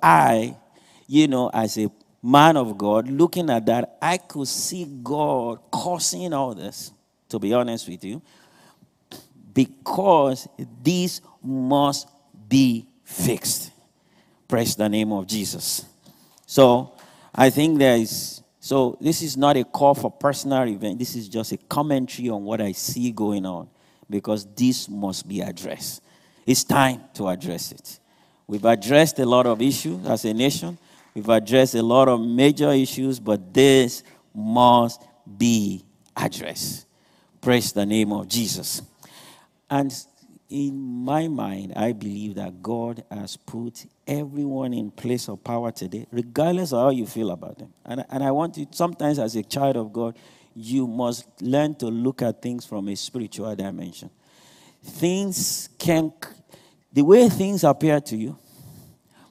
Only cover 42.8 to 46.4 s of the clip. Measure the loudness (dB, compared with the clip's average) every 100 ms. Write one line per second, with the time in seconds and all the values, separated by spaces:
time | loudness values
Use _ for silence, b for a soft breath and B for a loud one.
42.8 | -8 -10 -14 -14 -14 -16 -14 -12 -12 -14
43.8 | -20 _ -8 -8 -6 -6 -6 -4 -6 -6
44.8 | -8 -8 -4 -4 -6 -12 -8 -6 -6 -8
45.8 | -10 -12 -10 -8 -6 -2